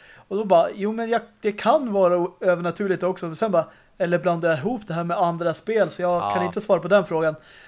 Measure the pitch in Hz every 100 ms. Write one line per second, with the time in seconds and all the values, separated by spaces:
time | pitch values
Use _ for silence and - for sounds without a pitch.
0 | - - - 202 214 175 175 208 196 226
1 | 226 233 220 _ 214 208 208 302 254 196
2 | 185 180 175 - 196 175 175 170 202 180
3 | 180 180 170 156 226 180 156 - _ -
4 | 175 175 180 170 165 156 165 247 - 165
5 | 170 220 175 170 170 156 - 220 175 -
6 | 175 175 101 101 180 185 202 185 165 202
7 | 180 165 160 156 - -